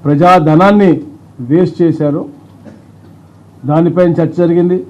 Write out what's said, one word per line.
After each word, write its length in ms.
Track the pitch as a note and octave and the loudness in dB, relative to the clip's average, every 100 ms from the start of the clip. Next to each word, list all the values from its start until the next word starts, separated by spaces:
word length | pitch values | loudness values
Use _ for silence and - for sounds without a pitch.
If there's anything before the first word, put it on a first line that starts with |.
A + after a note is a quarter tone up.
| C#3+ | -2
ప్రజాధనాన్ని 840 | D3 F3 F#3 D#3 D#3 G3 G#3 G3 C#3 - - - - B2 | 2 4 4 4 2 4 4 2 0 -6 -20 -20 -16 -4
వేస్ట్ 240 | D#3+ F3 - | -2 -2 -2
చేశారు. 420 | E3+ - D3 D#3 - - - - - - - - - - - - - - B2+ | -2 -2 -4 -4 -10 -18 -20 -20 -20 -20 -20 -20 -20 -20 -20 -20 -20 -14 -4
దానిపైన 400 | D3+ E3+ E3 F3+ D#3+ | 0 0 0 0 0
చర్చ 140 | D#3+ - | -4 -2
జరిగింది. 380 | E3+ F3 F3 F#3 | -2 0 0 -2